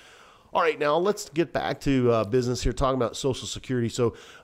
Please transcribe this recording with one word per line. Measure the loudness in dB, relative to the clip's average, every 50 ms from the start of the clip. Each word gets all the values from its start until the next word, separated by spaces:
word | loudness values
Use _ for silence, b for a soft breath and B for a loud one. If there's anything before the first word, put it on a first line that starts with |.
| B B B B B B B B B B B
All | 2
right, | 2 2 0 0
now | 0 2 2
let's | 2 2 2 0 -2 -6 -6
get | -2 -2 -2 -2
back | -2 -4 -2 -2 -4 -4
to, | 0 2 2 4 4 4 4
uh, | 2 2
business | 2 0 0 0 0 -2 -2
here, | -2 -2
talking | 0 0 0 0 2
about | 0 0 -2 -2 -4
Social | -4 -4 -4 -4 -6
Security. | -10 -12 -12 -6 -4 -2 -2 -2 -2
So, | 0 0 0 0 B B B B B B